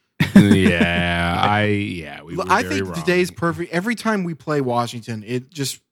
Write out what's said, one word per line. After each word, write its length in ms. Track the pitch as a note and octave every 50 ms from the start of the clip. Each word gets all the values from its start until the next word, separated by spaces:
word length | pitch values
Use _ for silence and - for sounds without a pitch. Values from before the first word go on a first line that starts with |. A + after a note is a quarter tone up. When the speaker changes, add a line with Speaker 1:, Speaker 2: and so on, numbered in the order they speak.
| _ _ _ - - - -
Speaker 1:
Yeah, 1000 | G2+ G2+ G2+ - G2 F#2 - F2 E2+ E2+ F2 F2 F2 F2 F2 F2 E2+ E2+ E2+ F2 F#2
I, 220 | F#2+ G2+ G#2 G#2+ G#2+
yeah, 560 | G#2 G#2 G2+ G2+ G#2+ - E2+ D#2 D2 - D3 D3
we 100 | - D#3+
Speaker 2:
L- 80 | E3+ F#3
Speaker 1:
were 60 | F3+
Speaker 2:
I 100 | F3+ A3 -
Speaker 1:
very 120 | - -
Speaker 2:
think 120 | G3 G3
Speaker 1:
wrong. 80 | F#3 E3+
Speaker 2:
today's 360 | F3 D#3 F3+ F3 F3+ F#3 F3
perfect. 400 | - - F3 E3+ D#3+ D#3+ E3+ - E3
Every 220 | F3 F#3 A#3 A#3+
time 280 | - - A3+ G#3+ G3 F3+
we 100 | E3+ E3
play 280 | - - D#3+ D3+ D3
Washington, 640 | C3+ B2 A#2+ A#2+ A#2+ A2+ - A#2+ G#2 - A2+ A2 G#2
it 240 | G#2 B2 B2+ B2+ -
just, 300 | - C#3+ C#3 B2+ - - _ _